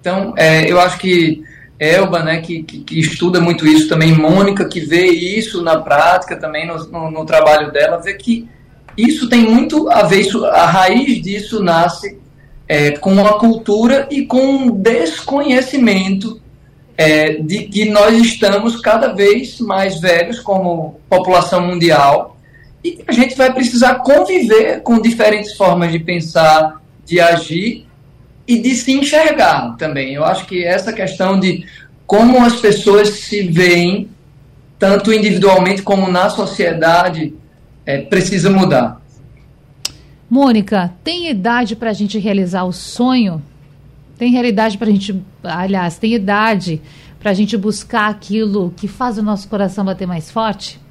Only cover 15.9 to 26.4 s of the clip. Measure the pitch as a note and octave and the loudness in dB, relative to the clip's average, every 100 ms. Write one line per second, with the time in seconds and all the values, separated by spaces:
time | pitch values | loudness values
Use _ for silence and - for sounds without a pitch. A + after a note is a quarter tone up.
15.9 | F#3+ F#3+ G3 A3+ - - _ _ _ _ | 2 -2 -4 -6 -14 -20 _ _ _ _
16.9 | - D#3 D3+ D#3 D#3 D#3 G#3 - G3+ G#3+ | -2 2 2 0 -2 -6 -6 -6 -4 0
17.9 | G#3 G#3+ A3+ A#3 - G3+ G3+ A3+ A#3 G#3+ | 4 4 4 2 2 0 0 -2 -2 0
18.9 | A3+ - G3 G3+ A3 B3 - G#3+ F#3+ G3 | 0 0 2 2 2 -2 -10 -4 -2 -4
19.9 | D#3+ F#3 F#3 F3+ A#3 - F#3+ F3+ E3+ D#3 | -4 0 0 -2 -6 -4 -2 -2 -4 -8
20.9 | - - F#3 F3+ F3+ E3+ F#3 F3+ F3 E3+ | -14 -2 0 2 0 2 -2 -2 0 2
21.9 | D3+ C#3 C#3+ - - _ - - - E4+ | 4 4 2 -2 -16 _ -20 -20 -10 -10
22.9 | - - A#3+ B3+ - C4 B3+ B3 A#3+ B3 | -10 -4 0 0 2 0 2 -2 2 2
23.9 | B3+ - C#4+ F#4 F#4 A#3 A3 - C4 - | 2 4 4 4 0 4 4 4 -2 0
24.9 | A#3 G#3+ - G#3+ G#3 G#3 - F#3+ F3 E3+ | 2 2 2 0 0 -6 -2 0 2 -2
25.9 | E3 E3 F3 D#3+ E3 | -4 -4 -6 -4 2